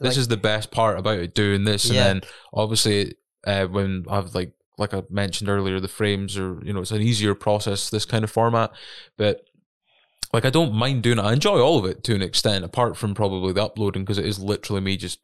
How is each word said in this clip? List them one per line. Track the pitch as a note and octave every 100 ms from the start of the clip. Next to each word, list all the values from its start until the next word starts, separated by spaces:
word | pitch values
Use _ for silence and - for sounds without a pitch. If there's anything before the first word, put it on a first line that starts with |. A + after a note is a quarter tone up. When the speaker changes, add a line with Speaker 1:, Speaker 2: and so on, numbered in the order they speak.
Speaker 1:
this | B2+
Speaker 2:
like | B2+
Speaker 1:
is | A#2+
the | A2+
best | G#2+ G#2+ G#2+
part | - A2+ F#2
about | F#2+ G#2
it, | E2+ -
doing | G#2 G2+ G2+
this. | G2+ A#2
Speaker 2:
Yeah. | B2 B2
Speaker 1:
And | F#2+
then, | - - - -
obviously, | G#2+ A2 A2+ G2+ G2 - _ _ -
uh, | G2 F#2+
when | G2 G2 F#2 E2+
I've, | G2+ F#2+
like, | - D#2 - _ -
like | G2+ G2
I | F2+
mentioned | G2 G2+ - G2+
earlier, | G2+ G2 F#2+
the | F#2+
frames | - G#2 G2+ G2 G2+
are, | F#2+ F2 D2
you |
know, | G2
it's | F2+
an | A2
easier | A2 A2 G#2 G2
process, | - G#2 G#2 G2 -
this | G#2+ -
kind | A#2
of | A2
format. | - A#2 A#2 A2 - - - - -
But, | G#2 F#2+ _ _ _ _ _ _ _ - -
like, | A#2
I | C3
don't | C3+ E3
mind | G#2+ B2+ C3+
doing | A#2+ A#2
it. |
I | G2+
enjoy | B2+ G3 F#3+
all | B2+ D#3+
of | F#2
it | F2 -
to | G#2
an |
extent, | F#2 - A#2 G2+ F2+
apart | - A#2+ -
from | A2
probably | G2 G#2 F#2+ F#2
the | F#2
uploading, | G#2 - G2+ G2
'cause | F#2+ G2+
it | G2
is | G2
literally | G2 G2+ - G2+
me | F#2+ F#2+
just | F#2+ -